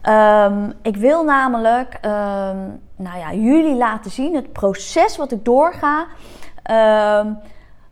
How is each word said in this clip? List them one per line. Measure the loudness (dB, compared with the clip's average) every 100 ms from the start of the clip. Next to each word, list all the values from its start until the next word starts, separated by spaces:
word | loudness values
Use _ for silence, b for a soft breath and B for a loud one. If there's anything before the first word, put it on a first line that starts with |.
Ehm, | 2 4 6 6 4 2 -4 -6
ik | -6 0
wil | 2 2
namelijk, | 2 2 0 0 2 0 -2 -8
ehm, | -4 -4 -4 -4 -4 -6 -10 -14 -18 -14
nou | -12 -12
ja, | -8
jullie | -2 2 4 2 2
laten | 0 -2 -8
zien | -6 -4 -4
het | -6
proces | -2 -2 -2 -2 2 2 0
wat | -6
ik | -4 2
doorga, | 2 2 0 -2 -2 -4 B B B B -12
ehm, | -2 2 4 4 2 2 0 -6 b b b b b